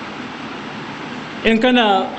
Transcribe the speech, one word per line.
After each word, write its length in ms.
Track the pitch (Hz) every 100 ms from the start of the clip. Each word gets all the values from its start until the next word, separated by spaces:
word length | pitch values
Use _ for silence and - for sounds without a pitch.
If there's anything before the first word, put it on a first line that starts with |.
| - - - - - - - - - - - - - - 220
In 120 | 220
kana 520 | 247 247 214 190 185